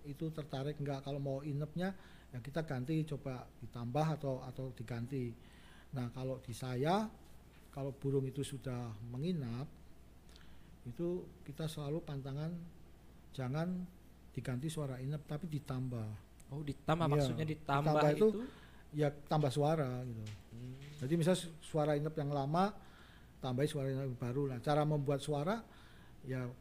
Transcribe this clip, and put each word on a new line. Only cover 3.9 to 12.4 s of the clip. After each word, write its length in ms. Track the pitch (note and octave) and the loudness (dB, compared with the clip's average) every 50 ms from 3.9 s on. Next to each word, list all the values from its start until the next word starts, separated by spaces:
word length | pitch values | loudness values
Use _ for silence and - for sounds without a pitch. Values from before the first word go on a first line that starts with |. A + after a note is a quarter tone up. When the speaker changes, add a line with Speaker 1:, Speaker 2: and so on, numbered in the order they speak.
| B2 C#3+ D#3 D#3+ D#3+ | 4 4 6 6 4
Speaker 1:
atau, 260 | - - C#3 C3 B2+ C3+ | 2 0 -2 -2 -2 -4
atau 260 | C3+ B2 - C3 C3 | -8 -6 -6 -6 -6
diganti. 640 | A#2+ - A#2 A2 B2 A#2 A#2 A#2 C#3+ C3+ B2 A#2+ A2+ - - - - - - - - - - - | -6 -8 -6 -4 -2 -4 -2 -2 -2 -2 -2 -2 -4 -8 -14 -20 -20 -18 -18 -18 -18 -18 -14 -8
Nah, 180 | - C3+ B2 A#2+ | -4 -4 -4 -4
kalau 280 | A#2+ B2+ C3 C3 C3 B2+ | -4 -4 -4 -4 -4 -4
di 120 | - - | -6 -10
saya, 580 | A2+ - - B2+ B2+ B2 C3+ D#3 F3+ G#3 A3 A3 - - - - - - - - - - - - | -8 -6 -4 -2 0 2 4 4 4 4 2 0 -6 -12 -18 -18 -18 -18 -18 -20 -20 -20 -20 -12
kalau 200 | - C#3 C3+ C#3 | -8 -6 -6 -6
burung 300 | B2+ - - C#3+ C3+ C#3 C3+ | -6 -2 0 2 4 4 2
itu 180 | C3 A#2+ D3+ C3+ | 2 -2 -4 -4
sudah 460 | - C#3 C3+ - C3+ B2 A#2+ A#2+ A#2 A2 G2+ A2+ A#2 | -4 -6 -6 -6 -4 -4 -4 -4 -6 -8 -8 -10 -8
menginap, 580 | A#2+ B2+ C#3+ F3 F#3 D#3+ C3+ A#2 A#2 B2 C#3+ D#3 - - - - - - - - - - - - - - - - - - - - - - - | -6 -4 -2 0 0 0 -2 -2 -4 -4 -6 -8 -10 -16 -18 -18 -18 -18 -18 -20 -20 -20 -20 -20 -20 -18 -18 -16 -16 -16 -16 -18 -18 -14 -12
itu 240 | B2 A#2+ - E3+ E3+ F3 F3+ - - - - | -12 -4 -2 0 0 0 0 -4 -8 -14 -16
kita 240 | - - C#3 - D#3+ | -14 -14 -6 -4 -4
selalu 360 | D#3 - - D3 C#3+ D3 E3 | -4 -2 -4 -4 -2 -2 -2
pantangan 520 | E3 - D3 C#3 C3 C3+ C3+ C#3+ | -2 -4 -6 -4 -4 -4 -4 -2